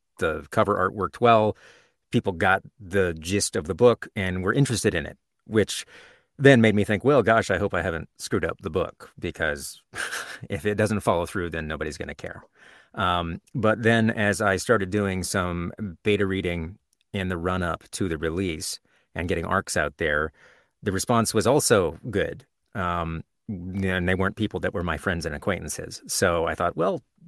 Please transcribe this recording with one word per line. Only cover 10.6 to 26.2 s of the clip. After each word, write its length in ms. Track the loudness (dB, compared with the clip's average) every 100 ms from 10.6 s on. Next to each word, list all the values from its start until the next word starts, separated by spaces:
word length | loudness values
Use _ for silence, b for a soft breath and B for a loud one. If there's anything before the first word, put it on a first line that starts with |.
| -2
it 100 | 0
doesn't 240 | 0 0
follow 260 | 0 0 0
through, 240 | -4 -6
then 160 | -6 -6
nobody's 320 | -6 -6 -8
gonna 160 | -10
care." 280 | -12 -14 -14 -20 b b b b
Um, 460 | -4 0 0 -2 -6 -8
but 280 | 0 2 4
then 280 | 4 4 4
as 300 | 2 0 2
I 160 | 2 2
started 340 | 2 2 2
doing 320 | 0 0 -2
some 500 | -2 -2 -2 -2 -6 -8 -10 -4
beta 240 | 0 2 2
reading 520 | -2 -2 -4 -6 -10 _ _ _
in 160 | -6 -4
the 80 | -2
run-up 480 | -2 -2 -2 -4 -8
to 160 | -6 -4
the 100 | -2
release 640 | -2 -2 -4 -4 -8 -10 _ _ _
and 140 | -6 -4
getting 160 | -2
arcs 320 | 0 -2 -2 -2
out 200 | -2 -2
there, 340 | -2 0 -2 b b b b _
the 100 | -4
response 420 | -2 0 2 2
was 120 | 2 2
also 520 | 2 4 4 2 -2 -6
good. 360 | -2 -2 -6 -16 _ _
Um, 500 | -6 -4 -2 -4 -6 -10 _ -12
and 600 | -10 -6 -2 0 0 2
they 60 |
weren't 220 | 2 0 -2
people 240 | -4 -4
that 140 | -4
were 80 | -4
my 160 | -4 -4
friends 260 | -4 -4
and 100 | -4
acquaintances. 680 | -6 -4 -4 -6 -10 -12 -14 -8
So 400 | 0